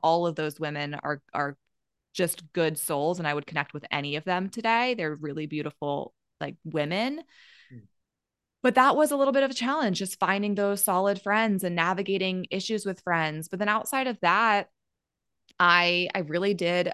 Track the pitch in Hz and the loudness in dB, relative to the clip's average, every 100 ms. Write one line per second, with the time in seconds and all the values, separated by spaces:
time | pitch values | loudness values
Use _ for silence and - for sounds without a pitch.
0 | 160 170 170 156 151 151 156 147 147 147 | 2 2 2 -2 -4 -4 -6 -4 -6 -6
1 | 147 143 _ - 143 139 _ _ _ _ | -6 -6 _ -4 -4 -6 _ _ _ _
2 | _ - 170 - 160 180 160 156 - 143 | _ -2 -2 -2 -6 -2 0 -2 -4 -2
3 | 151 180 151 147 - 151 143 147 - 147 | -2 -2 -2 -4 -4 -6 -6 -8 -6 -4
4 | 143 147 175 180 190 233 220 233 247 240 | -4 -6 -2 -2 -2 -4 0 2 2 -2
5 | 160 151 151 143 151 151 147 - 147 143 | -4 -4 -6 -6 -6 -4 -6 -6 -4 -4
6 | - _ _ - 147 156 160 151 147 185 | -6 _ _ -10 -10 -10 -6 -2 -2 -2
7 | 247 302 311 _ - - - 123 - _ | -2 -6 -12 _ -20 -20 -20 -20 -20 _
8 | _ _ _ _ _ _ 254 254 262 285 | _ _ _ _ _ _ 2 6 6 6
9 | 302 285 269 269 269 269 240 302 240 175 | 4 2 2 2 0 0 -2 0 0 -2
10 | 190 - 180 196 208 202 202 202 208 180 | -4 -4 -2 0 0 0 0 0 0 2
11 | 196 202 196 214 226 190 180 170 170 185 | 2 0 0 2 2 0 0 0 0 0
12 | 202 196 190 185 175 190 190 220 196 185 | -2 -2 -2 -4 -4 -6 -4 -4 -4 -6
13 | - 170 156 151 160 180 208 214 - 269 | -2 0 0 -4 -8 -4 0 0 0 -2
14 | 262 220 170 190 226 202 - _ _ _ | -2 0 2 4 4 2 0 _ _ _
15 | _ _ _ _ _ - 175 175 175 175 | _ _ _ _ _ 2 6 6 6 2
16 | 180 196 156 165 196 190 175 175 175 | 0 -2 -2 0 0 0 2 2 0